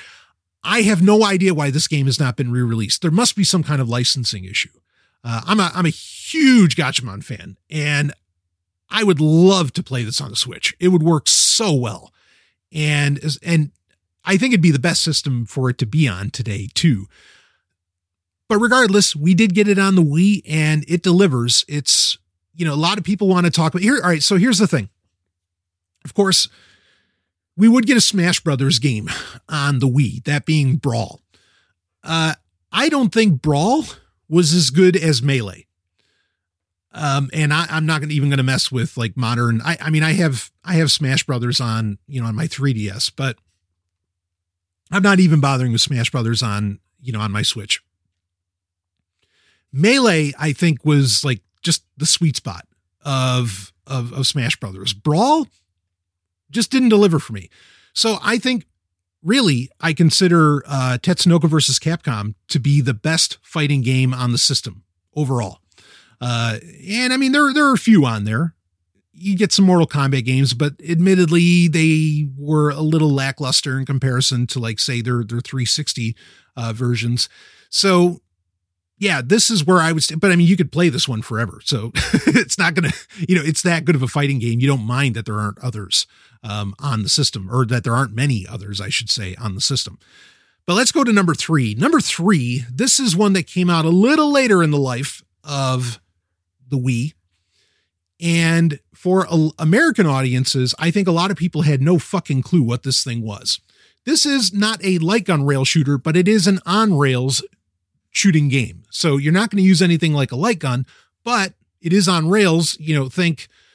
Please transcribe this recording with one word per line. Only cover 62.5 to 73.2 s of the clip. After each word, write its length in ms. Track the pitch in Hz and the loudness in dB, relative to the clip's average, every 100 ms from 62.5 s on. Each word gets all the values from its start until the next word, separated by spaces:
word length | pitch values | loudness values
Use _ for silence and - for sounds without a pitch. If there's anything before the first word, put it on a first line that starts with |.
| 143 | -2
be 200 | 123 143 | 2 2
the 140 | 135 | 0
best 440 | 107 151 160 - - | -2 -2 0 -2 -4
fighting 400 | _ 170 147 143 | _ -4 -2 -2
game 320 | 120 131 131 | 0 0 0
on 160 | 127 123 | -2 -2
the 80 | 120 | -2
system 460 | - 139 - - _ _ _ - | -2 -2 -6 -14 _ _ _ -6
overall. 440 | 135 127 104 - _ _ _ - _ _ | -4 -2 -4 -10 _ _ _ -20 _ _
Uh, 380 | 123 117 117 107 170 - 175 | -6 -2 -2 -4 -10 -18 -8
and 240 | 220 254 | -4 -2
I 40 | 262 | 0
mean, 160 | 269 | 0
there, 200 | 285 285 | 2 2
there 140 | 294 285 | 4 2
are 80 | |
a 40 | 254 | 2
few 280 | - 208 131 | 4 4 4
on 180 | 110 | 0
there. 300 | 104 113 165 - _ _ _ _ _ | -4 -2 -4 -6 _ _ _ _ _
You 240 | 156 185 190 | -10 -4 -2
get 160 | 208 | 0
some 120 | - | 4
Mortal 240 | 190 180 156 | 4 4 2
Kombat 360 | 147 135 135 | 0 0 0
games, 300 | 117 131 135 | 0 0 0
but 200 | 120 147 139 160 | 0 -4 -4 -4
admittedly, 800 | 165 185 185 170 170 170 175 170 | 0 2 4 4 4 4 4 4
they 640 | 160 160 156 156 151 147 135 | 2 2 2 0 -2 -4 -6
were 320 | 143 151 147 | -2 0 0
a 100 | 143 | 0
little 300 | 156 156 156 | 0 2 2
lackluster 680 | 139 | 2